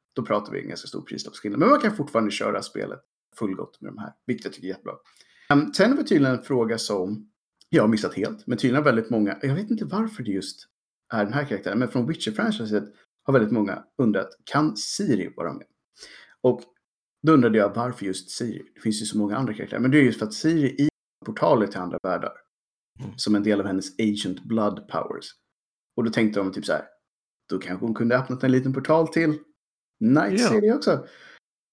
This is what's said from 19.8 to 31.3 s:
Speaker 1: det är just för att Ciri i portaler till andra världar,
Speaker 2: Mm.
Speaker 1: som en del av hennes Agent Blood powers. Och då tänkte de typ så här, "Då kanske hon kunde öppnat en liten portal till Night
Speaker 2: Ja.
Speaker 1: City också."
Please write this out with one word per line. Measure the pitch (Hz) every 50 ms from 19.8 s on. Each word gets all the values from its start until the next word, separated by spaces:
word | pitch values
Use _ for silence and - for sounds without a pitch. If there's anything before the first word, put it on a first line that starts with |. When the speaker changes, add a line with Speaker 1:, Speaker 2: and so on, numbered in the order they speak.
| 120 131
Speaker 1:
det | 135
är | 151 135
just | 117 107 -
för | 110
att | 107 -
Ciri | - - 160 165 156 139
i | 123 - - 143 151 _ _ _ _ _ _ -
portaler | - 107 - 156 170 143 117 104
till | 98 - 95
andra | 90 87 90 87 -
världar, | 92 90 85 80 - - - _ _ _ _ _ _ _ _ _ _ _ -
Speaker 2:
Mm. | 131 104 -
Speaker 1:
som | - - 113 104
en | 101 104
del | 107 104 101
av | 98
hennes | 104 95 95 - - - -
Agent | 113 107 104 - - 92 90 87 -
Blood | - 113 110 104 101 98 - -
powers. | - - 80 - - - - - - - _ _ _ _ _ _ _ _ _ _ _ -
Och | 120 113
då | 113
tänkte | - 123 113 107 107 101
de | 98 95
typ | 92 - -
så | - 78
här, | 76 - - _ _ _ _ _ _ _ _ _ _ _ -
"Då | 92 92
kanske | - - 90 92 110
hon | 117 110
kunde | - 117 117 123
öppnat | 127 131 - 127 127 135
en | 131
liten | 127 131 131 135 131
portal | 135 131 - 156 165 165
till | 156 - 160 165 156 151 151 - _ _ _ _ _ _ _ _ _ _ -
Night | 220 120 135 156 190 202 190 214
Speaker 2:
Ja. | 240 190
Speaker 1:
City | 226 208 208 214
också." | 247 277 - 214 160 135 - - - - - -